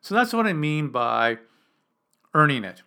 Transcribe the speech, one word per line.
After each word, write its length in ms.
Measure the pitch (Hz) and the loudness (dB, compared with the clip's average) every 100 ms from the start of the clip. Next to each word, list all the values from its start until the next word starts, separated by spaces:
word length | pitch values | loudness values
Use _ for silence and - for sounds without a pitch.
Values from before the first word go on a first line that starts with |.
So 120 | - | 0
that's 200 | 208 240 | 0 0
what 120 | 233 220 | 0 -2
I 80 | |
mean 360 | 160 151 151 147 | -2 -2 -2 -2
by 500 | 123 120 113 117 113 _ _ _ _ _ _ _ _ _ | -2 -2 0 0 -2 _ _ _ _ _ _ _ _ _
earning 300 | 151 151 131 | 2 4 2
it 200 | 98 90 | -6 -14